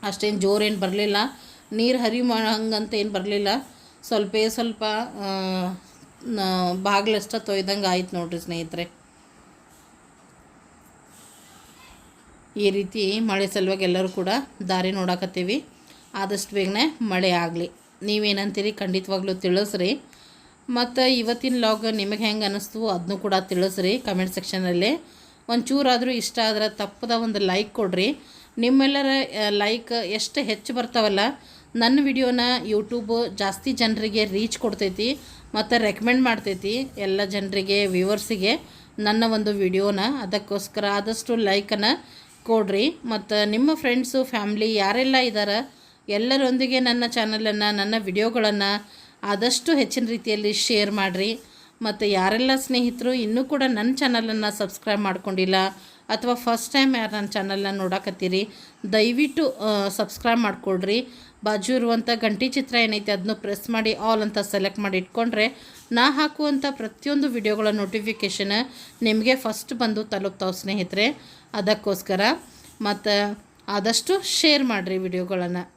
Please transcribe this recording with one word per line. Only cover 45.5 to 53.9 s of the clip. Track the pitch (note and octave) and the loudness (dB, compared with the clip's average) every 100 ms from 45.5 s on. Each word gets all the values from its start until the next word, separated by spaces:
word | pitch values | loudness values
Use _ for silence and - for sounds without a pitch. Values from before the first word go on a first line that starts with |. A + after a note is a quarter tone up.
| G3+ C4+ - - _ - | 0 -2 -12 -20 _ -4
ಎಲ್ಲರೊಂದಿಗೆ | G#3 A#3 C4+ C4 B3+ C4 C4 | -2 2 2 2 2 2 2
ನನ್ನ | B3+ A#3+ A#3+ | 2 0 0
ಚಾನಲನ್ನು, | A#3+ A3 G#3+ A3 G#3 G#3 G#3 | 0 -2 0 -2 0 0 0
ನನ್ನ | G3+ A3 | 0 -2
ವಿಡಿಯೋಗಳನ್ನು | G3 F#3 G#3+ A#3+ G#3+ G#3 G3 G#3 G#3 - - _ | -2 0 0 2 2 2 0 -2 -6 -20 -20 _
ಆದಷ್ಟು | G3+ G3+ A#3 B3 - D#4 | -4 0 0 0 2 2
ಹೆಚ್ಚಿನ | A#3 - A#3 | 2 0 -2
ರೀತಿಯಲ್ಲಿ | A#3 A#3 G#3+ G#3 | -4 -2 0 0
ಶೇರ್ | G#3 - A3 G#3 | 0 0 2 2
ಮಾಡಿರಿ. | G#3 F#3+ F#3 G3 A3+ - - - _ | 0 0 0 -2 -4 -10 -20 -20 _
ಮತ್ತು | A3+ G#3 G#3 | -6 -2 0
ಯಾರೆಲ್ಲ | F#3+ F#3 A3 B3+ C4 | 2 2 2 2 2
ಸ್ನೇಹಿತರು | C4 B3+ A#3+ B3 A#3 | 2 2 2 0 -2
ಇನ್ನೂ | B3+ G#3+ A3+ | 0 0 0
ಕೂಡ | C4 C#4+ C4 | 0 0 2
ನನ್ನ | A3+ A3 | 2 0